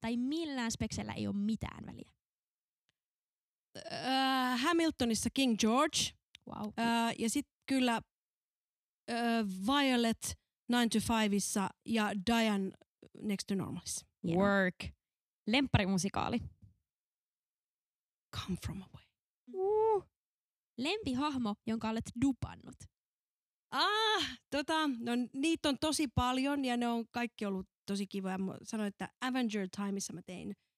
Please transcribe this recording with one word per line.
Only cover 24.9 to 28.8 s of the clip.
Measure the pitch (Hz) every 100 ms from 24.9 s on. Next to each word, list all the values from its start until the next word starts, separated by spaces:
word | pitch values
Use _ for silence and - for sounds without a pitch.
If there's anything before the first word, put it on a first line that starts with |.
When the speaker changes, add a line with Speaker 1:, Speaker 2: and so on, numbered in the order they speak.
| 233 233 240 247
Speaker 2:
niitä | 269 320 330 294
on | 254
tosi | 311 294 285
paljon | - 247 262 269 285
ja | 262 240
ne | 240
on | 233 220
kaikki | 240 240 - 208
ollut | 190 190 _ -
tosi | 196 196
kivoja. | 196 190 185
Mä | 190 -
sanoin, | - 220